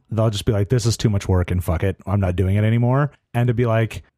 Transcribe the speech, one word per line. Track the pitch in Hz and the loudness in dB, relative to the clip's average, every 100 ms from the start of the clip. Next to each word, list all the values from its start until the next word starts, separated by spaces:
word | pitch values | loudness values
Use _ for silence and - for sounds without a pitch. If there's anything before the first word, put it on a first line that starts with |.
| - | -8
they'll | 107 113 | -2 0
just | 101 | 0
be | - | -2
like, | 104 101 | 0 0
"This | 127 110 | 0 0
is | - | 0
too | 120 | 0
much | 101 - | 0 0
work | 92 87 | 0 2
and | 90 | -2
fuck | 90 85 | -2 -2
it, | 98 - - | -2 -4 -4
I'm | 104 | -2
not | 95 90 | 0 0
doing | 95 101 | 0 2
it | |
anymore." | 107 117 120 131 147 - _ | 2 2 2 2 -2 -6 _
And | 123 120 | -2 0
to | |
be | 113 120 | 0 0
like, | 113 110 - - | 0 0 -4 -14